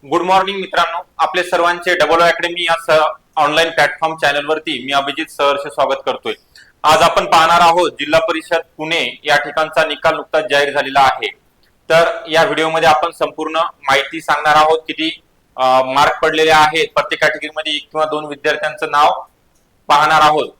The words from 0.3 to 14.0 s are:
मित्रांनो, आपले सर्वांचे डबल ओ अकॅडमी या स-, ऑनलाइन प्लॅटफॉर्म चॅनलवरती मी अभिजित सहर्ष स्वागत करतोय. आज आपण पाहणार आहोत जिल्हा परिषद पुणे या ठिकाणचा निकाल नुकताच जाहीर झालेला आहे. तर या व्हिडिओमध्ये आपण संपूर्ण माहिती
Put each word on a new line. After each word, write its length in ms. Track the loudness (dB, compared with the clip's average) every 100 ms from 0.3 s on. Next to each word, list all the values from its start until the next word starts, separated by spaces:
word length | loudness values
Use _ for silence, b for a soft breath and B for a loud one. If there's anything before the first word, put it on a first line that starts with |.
| 0 0 -6
मित्रांनो, 380 | -6 -2 -2 -4 -12 _
आपले 260 | -4 -2
सर्वांचे 520 | -2 0 0 -2 -4 -2
डबल 260 | 0 2
ओ 40 | 2
अकॅडमी 420 | 0 -4 -6 -2
या 60 | -4
स-, 300 | 2 2 2 -4 _ -2
ऑनलाइन 340 | 0 2 0
प्लॅटफॉर्म 480 | 0 -2 0 -6 -2
चॅनलवरती 680 | -2 -2 -2 -4 -4 -8 -4
मी 60 |
अभिजित 340 | -4 -2 -6 -10
सहर्ष 360 | -2 0 0
स्वागत 380 | -6 -4 -2 -2 -4
करतोय. 280 | -6 -6 -10 _ b b _
आज 180 | 2 4
आपण 240 | 4 2 2
पाहणार 360 | 2 4 4
आहोत 300 | 4 4 0
जिल्हा 280 | -2 0 0
परिषद 380 | 0 -6 -2 -4 -4 _
पुणे 420 | -6 -4 -4 -8
या 140 | -2 -2
ठिकाणचा 480 | 0 -4 -2 0 -2
निकाल 300 | 0 -2 -2
नुकताच 300 | -2 -4 0
जाहीर 240 | 0 0
झालेला 260 | -2 -2 2
आहे. 280 | 2 2 -8 -12 _ _ _ _ _
तर 360 | 2 2 -2 -4
या 140 | 0
व्हिडिओमध्ये 460 | 0 0 -2 0 2
आपण 220 | 2 0
संपूर्ण 440 | -4 -6 -4 -6 -2
माहिती 640 | -4 -6 -2 0